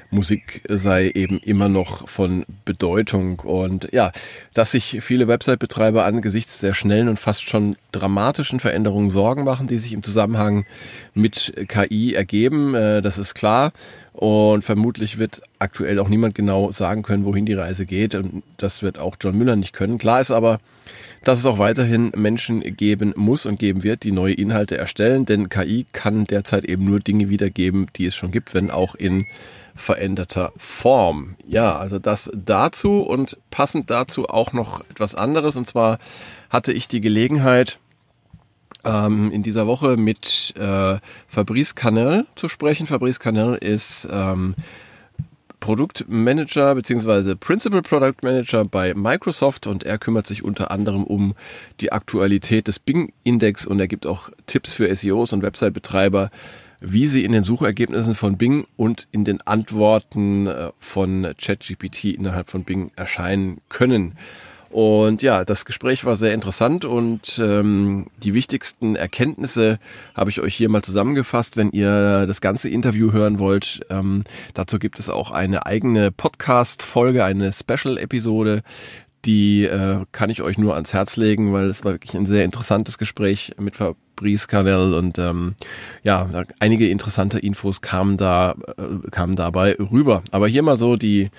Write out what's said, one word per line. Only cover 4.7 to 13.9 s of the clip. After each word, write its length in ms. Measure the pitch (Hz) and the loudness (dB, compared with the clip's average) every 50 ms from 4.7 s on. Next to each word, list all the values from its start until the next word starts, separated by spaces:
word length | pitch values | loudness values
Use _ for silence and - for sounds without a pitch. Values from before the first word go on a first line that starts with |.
sich 280 | - 123 - - - 107 | 2 0 -2 -2 -6 -8
viele 260 | - - 123 123 123 110 | -4 0 0 2 4 2
Website-Betreiber 800 | 117 113 - - 127 123 - - - 110 110 110 107 113 90 | 2 2 2 0 0 0 -2 -4 -2 0 2 2 4 4 2
angesichts 540 | 98 104 117 101 107 95 113 110 - - - | 2 2 0 0 -2 -2 -2 -4 -4 -6 -4
der 140 | - 98 95 | -2 -2 -2
schnellen 360 | - - 101 104 107 120 120 | 0 2 2 2 4 4 2
und 100 | 110 101 | 0 0
fast 240 | - - 101 - - | -2 -2 -4 -4 -4
schon 320 | - - 107 104 104 98 - _ _ | -2 0 0 0 0 -2 -4 _ _
dramatischen 680 | - 98 95 95 98 98 107 127 143 - 143 - - 127 | -8 -4 -2 0 0 2 2 0 0 -2 -4 -4 -4 -2
Veränderungen 480 | - 113 - 92 110 104 98 104 104 101 | -2 0 0 0 0 0 0 2 2 2
Sorgen 340 | 92 98 98 113 131 143 139 | 2 2 2 2 2 0 0
machen, 240 | 135 131 123 135 123 | -2 -2 -2 -2 -4
die 100 | 120 113 | -4 -4
sich 140 | 110 120 | -4 -6
im 120 | 110 104 101 | -8 -8 -8
Zusammenhang 600 | 104 101 110 104 104 113 110 104 104 104 104 98 - - - - - - - - - _ | -2 0 0 2 2 2 0 2 2 2 0 0 -4 -8 -18 -20 -18 -18 -20 -20 -4 _
mit 400 | 101 107 110 - - - - - - 101 - | 2 2 2 2 -2 -6 -6 -6 -8 -8 -4
K 160 | - 104 98 - | 0 0 0 0
I 220 | 107 107 113 123 - | 0 0 0 0 0
ergeben, 600 | - 98 92 - 104 113 131 151 151 143 139 131 | -2 -2 0 0 2 2 2 2 2 0 0 0
äh, 280 | 117 107 107 107 104 | 2 2 2 2 2
das 160 | 98 101 92 101 | 0 -2 -4 -4
ist 180 | 98 - - | -6 -8 -6
klar. 380 | - - 107 110 123 139 151 - - - - | -2 0 2 2 4 2 0 -2 -8 -16 -20